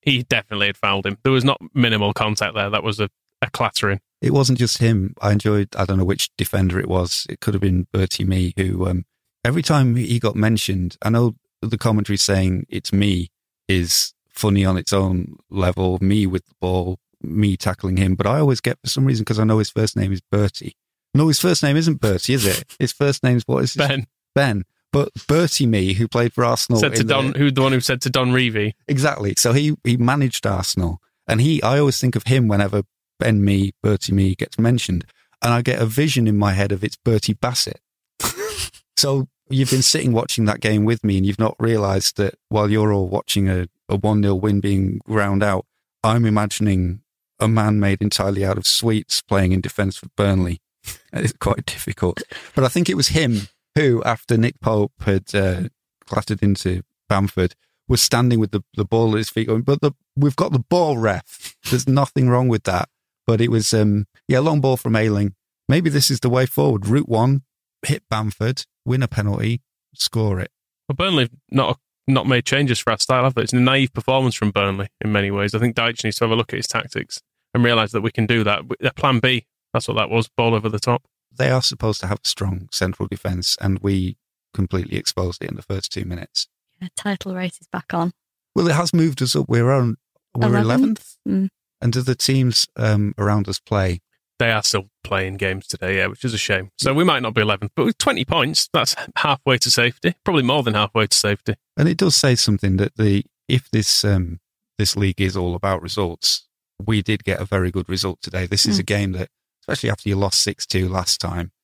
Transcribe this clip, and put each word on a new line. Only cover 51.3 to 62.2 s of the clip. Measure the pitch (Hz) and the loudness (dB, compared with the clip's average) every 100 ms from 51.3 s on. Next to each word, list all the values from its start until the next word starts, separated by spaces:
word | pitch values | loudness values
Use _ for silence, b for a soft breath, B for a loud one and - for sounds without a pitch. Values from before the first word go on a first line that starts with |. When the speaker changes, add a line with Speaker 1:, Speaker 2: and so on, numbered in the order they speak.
Speaker 2:
quite | - - - - | -4 -4 -2 -4
difficult. | - - - 90 - - B B | -10 -10 -4 -2 -4 -10 B B
But | - | 0
I | 131 | 0
think | 170 175 | 2 0
it | 185 | 0
was | 139 | 0
him | 156 147 113 98 _ _ | 2 2 0 -4 _ _
who, | - 147 117 | 0 2 2
after | - 113 - 117 | 0 -4 0 2
Nick | 117 - | 2 0
Pope | - 110 104 _ | -2 0 0 _
had, | - 98 95 | -2 -2 0
uh, | 104 95 90 92 _ _ _ _ | -2 0 0 -4 _ _ _ _
clattered | - - 104 | -6 -4 0
into | 101 95 95 90 - _ _ | 0 0 -2 -4 -8 _ _
Bamford, | 101 98 - 90 - _ _ _ | 0 0 0 -2 -2 _ _ _
was | 123 | 0
standing | - 123 123 117 | 2 2 2 2
with | 107 | 2
the, | 107 - | -2 -6
the | - | -6
ball | 101 113 113 | 0 2 2
at | 107 | 2
his | 110 | -2
feet | - 113 | -4 -2
going, | 113 | -2
"But | 120 143 | 0 0
the, | 147 - _ - | 0 -4 _ 0
we've | 143 135 | 0 2
got | - | 0
the | 135 | 0
ball, | - 175 165 127 | 0 2 2 2
ref. | 113 92 - - - - - | 0 0 -6 -20 -20 -16 -4
There's | 127 127 | -2 2
nothing | 135 143 - | 2 2 2